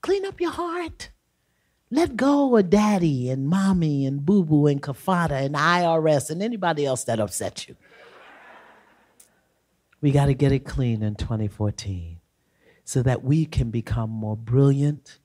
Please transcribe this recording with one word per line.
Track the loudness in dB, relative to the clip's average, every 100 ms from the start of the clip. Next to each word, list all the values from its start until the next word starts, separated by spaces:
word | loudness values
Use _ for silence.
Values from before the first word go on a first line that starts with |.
Clean | -2 -2 -2
up | -6
your | -6
heart. | -4 -6 -6 -8 -12 -20 _ _ _ _ _ _ _ _
Let | 0 0 2
go | 2 4 4 4
of | 4
daddy | 4 4 2 2 0 -2
and | -2 0
mommy | 0 2 2 2 0 0
and | -2
boo-boo | 2 2 4 4 4
and | 2
kafada | -4 -8 -2 0 0 -2
and | -2 0
I | 2 2 2
R | 2 4
S | 2 0
and | -6
anybody | -6 -4 -4 -2 -2
else | -2 -2
that | -2
upset | -2 -4 -8 -8 -16
you. | -20 _ -20 -20 -20 -20 -20 -20 -20 -20 -20 _ _ _ _ _ _ _ _ _ _ _ _
We | 0
gotta | 2 2 2
get | 2
it | 0 -2
clean | -4 -2 0
in | -2 -4
twenty | -6 -4 -6
fourteen | -4 -6 -6 -8 -8 -10 -16 _ _ _ _ _ _
so | -6 -2
that | 0 0
we | 0 0 0
can | -2 -2
become | -4 -4 -6 -4
more | -6 -6 -6
brilliant | 0 4 4 4 0 -4 _ -20